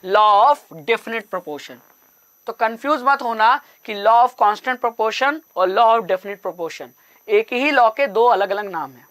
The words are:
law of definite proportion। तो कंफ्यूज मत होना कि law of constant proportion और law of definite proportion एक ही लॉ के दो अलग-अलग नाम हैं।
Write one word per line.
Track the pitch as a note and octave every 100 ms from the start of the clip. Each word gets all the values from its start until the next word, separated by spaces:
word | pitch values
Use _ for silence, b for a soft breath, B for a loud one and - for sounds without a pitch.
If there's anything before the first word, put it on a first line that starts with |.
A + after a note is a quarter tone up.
| F#3
law | G#3 G#3+ G3+ A#3+
of | C#4+ _
definite | E3 D#3 A3 A#3 A3+
proportion। | G#3+ F#3 E3+ D3 - B2 _ _ _ _ _ _ -
तो |
कंफ्यूज | A3+ A3 A3+ C4+ D4+
मत | B3 C4+
होना | B3 A3+ A3 C#4 b b
कि | - G#3
law | G#3 A#3 B3
of | -
constant | G#3 G#3 - B3+
proportion | A#3+ A3+ A3 G#3+ C4 D#4 _ -
और | F#3
law | G3 A#3 A3+
of |
definite | F3+ F#3 G3+ G3+ F#3+
proportion | F3 E3 - B2+ _ b b -
एक | G3+ A3
ही | B3 C#4+
लॉ | C#4 A3+
के | A3 B3+
दो | G3 A#3+
अलग-अलग | G3+ G3 G3 G#3
नाम | F3 C#3
हैं। | B2+ _